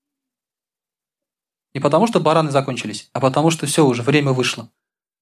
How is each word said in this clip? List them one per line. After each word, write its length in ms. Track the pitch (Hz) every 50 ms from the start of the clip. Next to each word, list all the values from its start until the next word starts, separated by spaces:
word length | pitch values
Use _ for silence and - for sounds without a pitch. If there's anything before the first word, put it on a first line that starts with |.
| _ _ _ _ _ _ _ _ _ _ _ _ _ _ _ _ _ _ _ _ _ _ _ _ _ _ _ _ _ _ _ _ _ _ -
Не 60 | 135
потому, 260 | 139 147 147 160 214
что 140 | 226 226 180
бараны 320 | 156 151 160 165 156 151 135
закончились, 580 | 139 135 135 127 - - 107 107 - - _ -
а 80 | 123
потому, 300 | 131 131 131 143 147 165
что 160 | 165 160 -
всё, 180 | 139 - - 151
уже 200 | 131 120 117 117
время 280 | 135 143 151 143 139 131
вышло. 380 | 123 123 - - - 120 - _ _ _ _ _ _ _ _ _ _